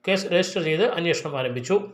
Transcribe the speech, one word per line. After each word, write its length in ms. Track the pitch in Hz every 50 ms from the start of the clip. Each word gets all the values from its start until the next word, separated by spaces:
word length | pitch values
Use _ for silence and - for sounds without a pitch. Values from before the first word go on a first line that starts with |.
| - 190
കേസ് 180 | 196 190 -
രജിസ്റ്റർ 360 | - 175 180 185 - - 190
ചെയ്ത് 300 | 165 156 160 160 214 -
അന്വേഷണം 460 | - 170 170 170 156 165 - 156 143 135
ആരംഭിച്ചു. 500 | 131 123 123 127 120 - 190 208 196 -